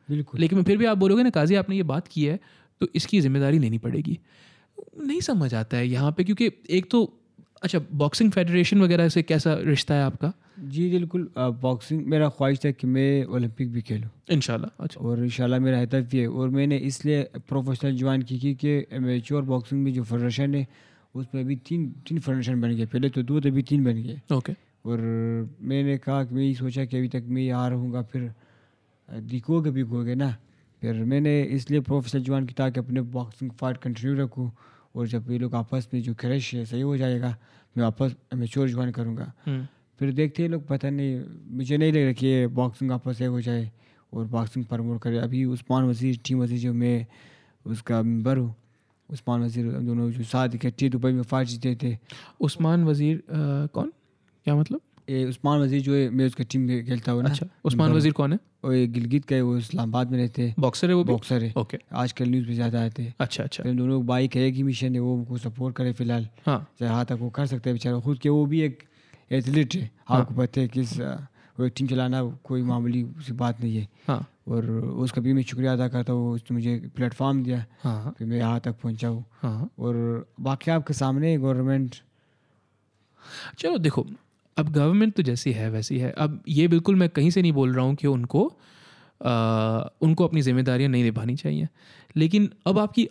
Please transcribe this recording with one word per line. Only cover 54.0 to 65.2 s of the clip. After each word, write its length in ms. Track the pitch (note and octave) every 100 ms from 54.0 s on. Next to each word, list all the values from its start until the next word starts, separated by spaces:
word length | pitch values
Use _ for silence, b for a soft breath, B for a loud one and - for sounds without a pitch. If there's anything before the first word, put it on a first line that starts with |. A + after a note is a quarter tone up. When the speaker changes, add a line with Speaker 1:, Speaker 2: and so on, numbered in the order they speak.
| _ _ _ _
Speaker 2:
کیا 100 | -
مطلب؟ 240 | D3 D3+ D#4+ - _ -
Speaker 1:
یہ 180 | C3 B2+
عثمان 340 | B2 C#3+ D3
وزیر 180 | C#3 C#3
جو 180 | C3+ C#3
ہے، 140 | C3
میں 160 | B2+ C3
اس 80 |
کا 100 | A#2+ A#2
ٹیم 120 | C3+
میں 220 | B2 B2
کھیلتا 300 | A#2+ B2 A2
ہوں 100 | A#2+
نا۔ 80 | C3+
Speaker 2:
اچھا، 160 | C#3+ E3+ _
عثمان 240 | - A#2+ D#3
Speaker 1:
ممبر 80 | D#3
Speaker 2:
وزیر 140 | D3+
Speaker 1:
ہوں۔ 60 | D3
Speaker 2:
کون 160 | C#3+
ہے؟ 40 | F#3+ _ _
Speaker 1:
وہ 140 | C3+ B2+
یہ 100 | B2
گلگت 420 | A#2+ A#2 C#3 C#3+
کا 80 | C3+
ہے، 40 |
وہ 160 | B2 B2
اسلام 320 | A2+ F3+ A#2
آباد 160 | B2+
میں 180 | B2 B2+
رہتے 260 | A#2+ B2+ A#2+
ہیں۔ 120 | A2+
Speaker 2:
Boxer 280 | C3 - F3+
ہے 60 |
وہ 100 | F3+
بھی؟ 80 | E3+
Speaker 1:
Boxer 300 | A#2 - B2+
ہے۔ 80 | A2+
Speaker 2:
اوکے۔ 220 | A2+ A2 - -
Speaker 1:
آج 240 | B2 B2
کل 160 | - B2
news 160 | B2+ A#2+
میں 80 |
زیادہ 240 | A#2 A#2 A#2
آتے 240 | A2+ A2+
ہیں۔ 80 | A#2 -
Speaker 2:
اچھا، 260 | A#2+ -
اچھا۔ 180 | - -
Speaker 1:
پھر 80 | B2
ہم 60 | B2
دونوں 260 | B2+ C3+
bike 340 | A#2+ B2 C3 B2
ہے، 60 |
ایک 160 | C3 C3
ہی 40 |
mission 320 | C#3 A#2 C3
ہے، 60 | B2
وہ 180 | B2
ان 60 | B2